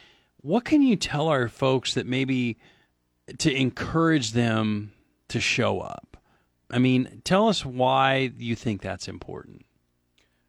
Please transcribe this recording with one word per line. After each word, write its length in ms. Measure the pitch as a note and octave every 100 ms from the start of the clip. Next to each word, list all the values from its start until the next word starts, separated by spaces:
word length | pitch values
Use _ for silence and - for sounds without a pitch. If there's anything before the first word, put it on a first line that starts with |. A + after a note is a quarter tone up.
| - _ _ _
what 240 | C#3 G#3 -
can 160 | D4+
you 140 | C4+ G3
tell 320 | - D3 D#3+
our 200 | C#3+ A#2+
folks 460 | - C3+ C3 -
that 140 | - A#2
maybe 500 | B2+ C3+ C3 A#2+ A2+ - _ _ _ _ _ - -
to 160 | E3
encourage 800 | C3+ C3 - - D#3+ E3 D#3 A2
them 600 | A#2 A#2 A2 A2 G#2+ G#2 _ _ _ -
to 120 | A#2
show 420 | - - G#2+ G2
up? 360 | - - - - _ _ _ _ -
I 80 | B2
mean, 420 | B2+ B2+ B2+ -
tell 240 | - F#3 A3+
us 160 | G3
why 680 | C#3 B2 B2+ C3+ C3+ C3+ C3 A#2+
you 200 | A#2 A#2
think 260 | - G2+
that's 260 | F#2+ G2 -
important. 580 | G2 - - - - _ _ _ _ _ _ _ _